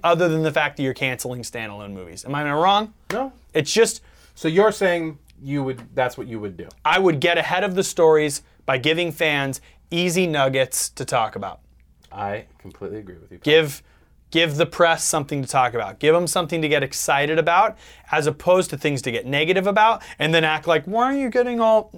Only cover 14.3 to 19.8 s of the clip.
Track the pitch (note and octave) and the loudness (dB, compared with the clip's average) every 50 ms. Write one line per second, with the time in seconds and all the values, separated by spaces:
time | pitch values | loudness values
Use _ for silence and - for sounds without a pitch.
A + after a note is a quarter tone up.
14.3 | - E3 E3+ E3 C#3+ C#3+ E3 D#3+ - - F3 E3 E3 D#3+ - - - D#3+ C#3 C#3+ | 0 0 0 0 0 0 -2 -2 2 2 2 2 2 2 0 -2 -2 -2 -4 -4
15.3 | D#3 C#3+ C3+ A#2+ - C#3 B2+ B2 A2+ A#2+ G#2+ G2 G2 - - D3 D#3 E3+ F3 E3 | -6 -6 -6 -2 0 0 0 0 0 -4 -6 -6 -6 0 2 4 4 4 2 0
16.3 | - F#3+ F3 D3+ F3 E3 D#3 D3+ D3 D3 C#3 C3+ - - - - D3+ C#3 C#3+ D3 | -2 -2 -2 -2 -2 -2 0 0 0 0 0 -2 -4 -6 -2 0 0 0 0 2
17.3 | D#3 D#3 E3 D#3+ E3+ F3+ G#3 A3 G#3+ - - - - - - - - D#3 D3+ D3 | 2 0 2 4 4 4 4 2 0 -6 -14 -20 -20 -20 -8 -4 -2 0 0 0
18.3 | D3 C#3+ - - F3+ F#3 F3+ - - C3+ - D3+ C#3+ C3 - C3 A#2 A2+ - B2 | -2 0 2 4 4 4 2 0 -4 -4 -2 -2 -2 -2 -2 -4 -4 -4 -4 -2
19.3 | C#3 C#3+ D#3 D#3+ F#3 F#3+ F#3 G3 G3+ G#3 | -2 0 0 2 0 0 0 0 2 4